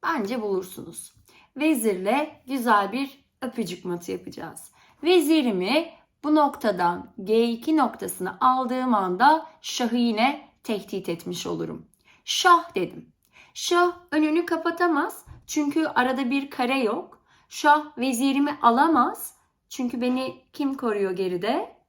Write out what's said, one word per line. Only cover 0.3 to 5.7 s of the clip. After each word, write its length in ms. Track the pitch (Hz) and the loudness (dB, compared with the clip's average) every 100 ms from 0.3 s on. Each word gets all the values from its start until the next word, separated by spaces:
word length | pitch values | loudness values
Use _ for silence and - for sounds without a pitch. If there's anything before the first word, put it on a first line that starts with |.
| 247 | -4
bulursunuz. 720 | 214 190 185 - 170 165 - _ _ _ _ - | -4 -4 -6 -14 -16 -16 -20 _ _ _ _ -2
Vezirle 840 | 302 285 220 185 185 254 302 - - | 0 2 0 -2 0 0 -2 -8 -8
güzel 440 | 269 240 208 196 | -4 2 2 2
bir 340 | 233 277 - _ _ | -4 -6 -8 _ _
öpücük 440 | 254 233 190 180 180 | -10 -6 -8 -6 -6
matı 260 | 175 175 | -8 -6
yapacağız. 600 | 185 180 - 165 - - _ _ _ | -8 -8 -14 -14 -16 -20 _ _ _
Vezirimi 880 | 302 370 294 320 247 190 180 | 4 4 6 4 4 0 2